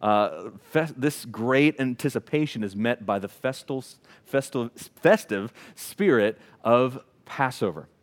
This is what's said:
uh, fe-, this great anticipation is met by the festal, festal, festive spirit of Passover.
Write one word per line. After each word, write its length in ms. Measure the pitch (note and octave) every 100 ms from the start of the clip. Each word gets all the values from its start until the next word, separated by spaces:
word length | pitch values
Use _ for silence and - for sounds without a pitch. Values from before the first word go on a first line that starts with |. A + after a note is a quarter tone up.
uh, 500 | G#2+ G#2 G2+ D#2 F#2 G2+ -
fe-, 220 | D#3 D#3+ C3
this 280 | C#3 C#3+
great 560 | A#2+ A2 A2+ C3 D3 D3+
anticipation 800 | C3 B2 D3 B2 - D3+ D3+ -
is 140 | G#2+ G2
met 300 | A2+ A#2+ G2+
by 120 | G2+
the 80 | G2
festal, 560 | - B2+ C3+ - C3+ B2 - _ -
festal, 460 | _ C#3 C3+ B2+ A#2 -
festive 760 | - _ D#3+ G#3 - G2+ G#2 - -
spirit 640 | - - - G3 B2+ G#2 A2 - _
of 380 | A2+ A#2+ B2+ B2+ - _
Passover. 640 | - - C3+ B2 A2 D#2 D2 _